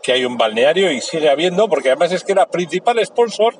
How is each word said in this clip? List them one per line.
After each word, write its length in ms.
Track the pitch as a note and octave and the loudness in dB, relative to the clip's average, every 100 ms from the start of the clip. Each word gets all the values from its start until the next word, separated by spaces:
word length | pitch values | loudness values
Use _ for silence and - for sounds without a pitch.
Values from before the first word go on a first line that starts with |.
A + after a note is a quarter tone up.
que 100 | - | -2
hay 120 | B2+ | -2
un 140 | B2+ A#2+ | -2 0
balneario 540 | A2+ G#2+ C3 E3 F#3+ | -2 2 2 2 0
y 100 | C3+ | -2
sigue 300 | - E3 D3+ | -6 -2 0
habiendo, 360 | C#3 F3 F3 G#3+ | 2 0 0 0
porque 220 | D3+ C3 | 0 0
además 220 | C3 E3+ | 0 0
es 120 | F3 | -2
que 100 | - | -2
era 120 | F#3+ F3 | 0 0
principal 580 | F3 F3+ F3+ G#3 A#3 | 0 -4 -2 0 0
sponsor 520 | G3+ - A#3 - A3 - | -2 0 -2 2 -2 -2